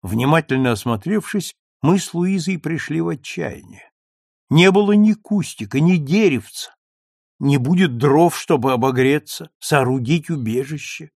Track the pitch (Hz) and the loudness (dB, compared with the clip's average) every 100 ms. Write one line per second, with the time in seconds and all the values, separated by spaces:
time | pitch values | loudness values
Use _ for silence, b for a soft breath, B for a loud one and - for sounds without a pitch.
0 | 92 113 131 160 151 131 127 110 123 113 | -4 -2 2 0 0 0 0 -2 -2 -4
1 | 165 208 - 208 - - _ _ 143 190 | -2 -4 -4 -6 -6 -16 _ _ 0 0
2 | - 170 180 190 165 180 156 160 - 156 | -2 -4 -2 -2 -4 -6 -6 -8 -6 -4
3 | 170 160 - - 143 - - - - _ | -4 -6 -10 -8 -8 -10 -18 -20 -20 _
4 | _ _ _ _ _ 151 185 190 202 208 | _ _ _ _ _ 4 4 4 4 4
5 | 214 214 - 208 - - 101 135 165 180 | 4 2 -2 -4 -4 -10 -6 0 2 2
6 | 139 190 208 123 - - - _ _ _ | 2 2 2 0 -6 -16 -16 _ _ _
7 | _ _ _ _ 139 139 123 180 180 120 | _ _ _ _ 0 2 2 2 2 2
8 | 143 143 170 - - 151 131 127 131 127 | 2 4 4 0 -2 0 0 0 0 2
9 | 131 147 - - 160 _ - 151 127 131 | 2 0 -4 -16 -16 _ -2 0 2 -2
10 | 120 165 147 156 110 117 135 151 - - | 0 -2 -2 -6 -4 -4 -6 -10 -12 -16
11 | 156 | -18